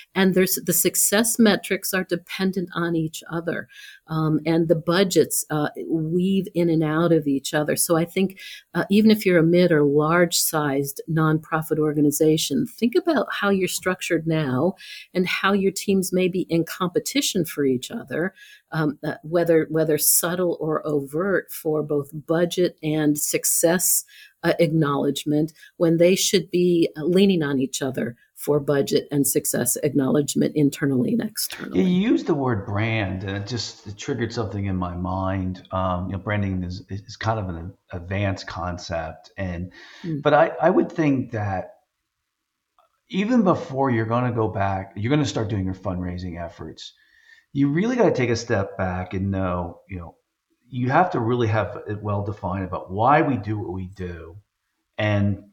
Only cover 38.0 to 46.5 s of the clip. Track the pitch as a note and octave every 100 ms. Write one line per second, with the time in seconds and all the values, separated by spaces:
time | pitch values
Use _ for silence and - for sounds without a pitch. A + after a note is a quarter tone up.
38 | F2 G2 G2+ F#2 - - F2 E2+ - E2
39 | D#2+ - - - F#2 E2+ F#2 - - -
40 | E3+ D3+ D3 D3 C3 - E3 F#3+ - -
41 | D#3 C3 - A2 G2+ F#2 - - _ _
42 | _ _ _ _ _ _ _ _ _ _
43 | - F#3 G#3 B3+ F#3+ D3 - C3 C3+ A2+
44 | A2 A#2+ B2 A2+ A2 G2 G2 F#2+ F#2+ G#2
45 | A2 D3+ C#3 C3+ G#2 G#2 F#2 F2+ G2+ F2+
46 | F2+ F2+ F#2 E2+ E2+